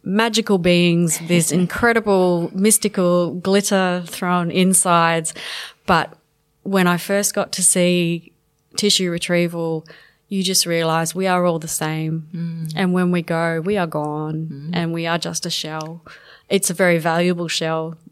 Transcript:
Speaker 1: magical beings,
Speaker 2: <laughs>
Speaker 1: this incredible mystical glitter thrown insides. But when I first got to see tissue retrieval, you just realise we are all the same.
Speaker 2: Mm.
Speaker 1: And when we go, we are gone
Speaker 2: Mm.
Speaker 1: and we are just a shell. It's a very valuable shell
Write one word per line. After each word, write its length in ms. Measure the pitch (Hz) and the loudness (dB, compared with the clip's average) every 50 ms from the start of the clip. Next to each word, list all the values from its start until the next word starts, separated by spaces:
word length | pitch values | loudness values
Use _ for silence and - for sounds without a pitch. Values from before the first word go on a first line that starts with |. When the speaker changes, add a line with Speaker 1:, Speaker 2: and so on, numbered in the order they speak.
| - | -6
Speaker 1:
magical 540 | - 190 214 226 233 214 226 214 - 202 185 | -2 0 0 0 0 0 -2 0 2 0 2
beings, 600 | 170 180 175 175 175 175 170 170 175 160 156 - | 4 4 4 4 4 4 4 4 2 0 0 -2
Speaker 2:
<laughs> 80 | 165 165 | -2 2
Speaker 1:
this 200 | 175 170 160 - | 2 2 2 2
incredible 1040 | 147 175 180 170 - - 240 233 226 226 214 214 196 185 185 180 175 170 170 - - | 2 2 2 0 0 0 2 2 2 2 2 2 2 4 4 4 2 0 0 -2 -2
mystical 840 | 190 196 220 220 - - 202 - - 180 175 175 175 175 165 - | 0 2 4 2 2 0 -2 -2 0 2 2 4 2 2 0 -2
glitter 680 | 180 165 190 196 202 196 - 208 190 190 185 180 180 175 | -4 -2 2 2 2 2 2 0 0 2 0 -2 -4 -6
thrown 460 | 165 - - 190 180 180 180 175 170 | -8 -10 -6 -2 0 0 0 0 0
insides. 840 | - 185 185 185 190 - - 185 175 170 165 165 165 165 160 - - - - - - - - - - _ - | 2 2 4 4 4 2 2 4 4 4 4 4 2 0 -2 -4 -8 -10 -12 -12 -10 -12 -12 -14 -18 _ 0
But 280 | - 180 165 - - - _ _ _ _ _ _ _ _ _ - | 2 2 2 2 -2 -8 _ _ _ _ _ _ _ _ _ -8
when 240 | 190 196 190 180 175 | -2 0 2 4 4
I 100 | 175 170 | 2 0
first 360 | - - 202 202 208 - - | -2 -2 -2 0 0 -2 -2
got 200 | 202 190 - - | -2 -4 -4 -4
to 100 | - 180 | -2 0
see 720 | - - 190 175 180 180 180 170 165 170 170 - - _ _ _ _ _ _ _ _ - | 0 2 4 2 2 2 2 0 0 -2 -4 -8 -14 _ _ _ _ _ _ _ _ -8
tissue 340 | - - 208 - - 185 175 | -2 0 0 2 2 0 -2
retrieval, 760 | 170 170 - - 175 175 175 170 170 170 165 165 160 156 156 - - - - _ _ _ _ - | -2 -4 -2 0 0 2 2 0 -2 -4 -4 -4 -4 -4 -6 -10 -20 -20 -20 _ _ _ _ -8
you 160 | 202 190 185 | -4 -2 -2
just 220 | 185 185 185 - | 0 0 0 0
realise 500 | 175 170 165 165 160 160 165 165 160 - | 0 0 0 2 2 2 0 0 -2 -4
we 100 | 185 190 | -2 0
are 200 | 190 180 180 180 | 0 2 2 2
all 120 | 180 165 160 | 2 0 -2
the 120 | 156 156 | -4 -6
same. 580 | - - 160 156 156 156 160 160 160 165 156 156 - | -6 -4 -4 -4 -2 -2 -2 -2 -4 -4 -6 -8 -8
Speaker 2:
Mm. 380 | 165 170 170 165 165 160 156 156 | -8 -6 -6 -6 -6 -8 -6 -4
Speaker 1:
And 160 | 180 190 180 180 | -2 0 0 2
when 180 | 180 180 180 | 2 2 2
we 100 | 180 175 | 2 0
go, 400 | 165 - 170 165 170 165 165 165 | 0 -2 -2 -2 0 0 -2 -2
we 160 | 156 190 208 202 | -2 -2 0 0
are 100 | 175 160 | -2 -2
gone 640 | - 151 147 151 151 151 156 156 156 156 160 160 | -2 -4 -4 -4 -4 -4 -4 -4 -4 -6 -6 -6
Speaker 2:
Mm. 180 | 143 139 143 156 175 | -8 -10 -8 -6 -4
Speaker 1:
and 200 | 170 170 165 165 | -2 -2 -2 -2
we 140 | 165 165 165 | -4 -2 -2
are 100 | 170 170 | -2 -2
just 280 | 160 165 165 - - | -2 -4 -6 -6 -6
a 40 | 170 | -6
shell. 540 | 165 - - 156 156 156 156 160 165 170 _ - - - - - - - _ - | -6 -6 -6 -8 -8 -8 -10 -10 -12 -16 _ -20 -20 -20 -20 -20 -20 -18 _ -2
It's 200 | 196 196 190 - | -2 0 0 0
a 20 | 175 | 0
very 240 | 175 190 175 170 165 | 2 4 4 4 2
valuable 500 | 160 170 165 170 175 180 180 175 175 160 | 2 0 2 2 2 2 0 0 -2 -4
shell 480 | - - 165 160 160 160 160 165 165 - _ - | -4 -4 -4 -2 -2 -4 -4 -6 -10 -14 _ -20